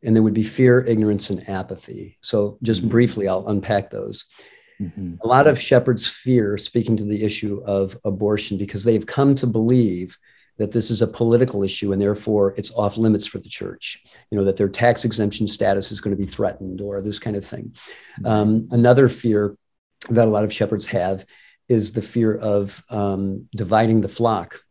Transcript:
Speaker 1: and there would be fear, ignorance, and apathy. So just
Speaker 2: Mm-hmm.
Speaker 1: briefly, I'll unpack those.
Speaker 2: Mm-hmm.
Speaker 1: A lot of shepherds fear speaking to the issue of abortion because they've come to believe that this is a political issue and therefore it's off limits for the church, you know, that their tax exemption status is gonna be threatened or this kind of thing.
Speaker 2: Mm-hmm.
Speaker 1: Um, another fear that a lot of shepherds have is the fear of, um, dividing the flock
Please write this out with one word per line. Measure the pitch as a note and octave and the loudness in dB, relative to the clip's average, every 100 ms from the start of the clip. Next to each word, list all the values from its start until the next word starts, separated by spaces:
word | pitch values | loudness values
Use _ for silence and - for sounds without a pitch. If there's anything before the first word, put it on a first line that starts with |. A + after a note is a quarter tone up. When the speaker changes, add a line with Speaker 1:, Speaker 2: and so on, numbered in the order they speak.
Speaker 1:
and | - | 4
there | A2+ | 4
would | A2 | 4
be | G#2 | 2
fear, | G#2+ - B2+ B2 B2 | -4 4 6 6 4
ignorance, | A2+ G#2+ G2+ - | 0 2 0 -2
and | F#2+ - | -6 -6
apathy. | F#2+ F#2 F#2+ - G2+ F#2 _ | -8 -8 -12 -14 -14 -16 _
So | - G#2+ G#2 - | -4 -2 -2 -4
just | A2+ G2+ | -2 0
Speaker 2:
Mm-hmm. | G#2+ | 2
Speaker 1:
briefly, | A2+ A#2+ A2 G2 | 4 2 0 -2
I'll | F#2 F#2+ | -2 -2
unpack | G#2 F#2+ G2+ G2 | -4 0 -2 -2
those. | G#1+ G1+ - - - - _ _ _ | -10 -10 -12 -16 -20 -20 _ _ _
Speaker 2:
Mm-hmm. | F#2+ G2+ F2+ E2+ | -12 -8 -12 -6
Speaker 1:
A | A2+ | 2
lot | B2+ D3 | 6 6
of | B2+ | 4
shepherds | - B2+ B2 A2+ - | 4 4 4 -2 -2
fear | - B2+ B2 G#2 G2+ | -6 0 2 2 -4
speaking | - A#2+ A#2 A2 | -4 -2 0 -2
to | |
the | G#2 G#2 | 0 -2
issue | G#2+ - G#2+ G2+ - | -2 -2 -6 -6 -2
of | G2 G2 - G#2+ | -2 -2 -4 -6
abortion | F#2+ G#2 G#2 - F#2+ | -2 0 0 -2 -6
because | G2 G2+ | -6 -2
they've | G#2 A2 - | 0 0 0
come | - C#3 C3+ | 2 4 4
to | B2+ | 2
believe | A2 A2+ B2+ A2+ F2+ F2+ - _ _ _ _ | 0 2 4 2 0 -8 -14 _ _ _ _
that | G#2 | -4
this | A#2 A2 | -2 -2
is | A2+ | 0
a | A2+ | -2
political | - A#2 A#2 B2 G2+ | 0 2 4 4 0
issue | G2 - G2+ | -4 -4 -2
and | G2 | 0
therefore | G2+ G#2 - G#2 G2 - | 0 0 -2 0 0 -2
it's | - | -8
off | - G#2 A2 | -2 -2 2
limits | A2 G#2+ - | 2 2 0
for | - | -8
the | - | -14
church, | - - - - - _ - _ | -12 -12 -10 -14 -14 _ -20 _
you | G#2 | 0
know, | |
that | G2 F#2+ | 0 2
their | G2+ | 0
tax | - A#2 A2+ A#2+ | 2 2 2 0
exemption | A2 G2+ - G#2+ | 0 -2 0 -4
status | - G2+ G2 F#2+ | 0 0 0 -2
is | G2+ | -8
gonna | G#2 G2 | -4 -4
be | F#2+ | -4
threatened | - G#2 - F#2+ F#2 | -4 -4 -4 -12 -10
or | G2+ G2+ | -8 -6
this | G2+ G2+ | -6 -8
kind | A2 G#2 | -6 -6
of | G2 | -8
thing. | - - - - - - - | -14 -14 -18 -20 -20 -20 -8
Speaker 2:
Mm-hmm. | - | 0
Speaker 1:
Um, | G#2+ G#2+ A2 A2 | 2 4 2 2
another | A#2+ A#2+ B2 B2+ | 4 6 6 6
fear | B2+ A#2 G#2+ G2+ - _ _ _ _ - | 2 0 0 0 -6 _ _ _ _ -2
that | A#2 A2+ | 2 4
a | |
lot | G#2+ | 2
of | G#2 | -2
shepherds | - G2+ G#2 - | -2 -4 -4 -4
have | G2 F2+ F#2+ - _ _ _ _ | -4 -2 -4 -10 _ _ _ _
is | A#2 G2+ | 0 0
the | A2+ | -6
fear | G2+ A#2+ A2+ G#2+ | -4 0 0 0
of, | A2 G#2 G2+ - _ | 0 0 -2 -8 _
um, | A2 G2+ G2 G2 G2 - - | -4 -2 -2 -4 -6 -10 -8
dividing | G2 G#2+ A2+ A2+ | 0 2 4 2
the | F#2+ | 0
flock | - A#2 G#2+ E2 - _ | -2 0 0 -6 -16 _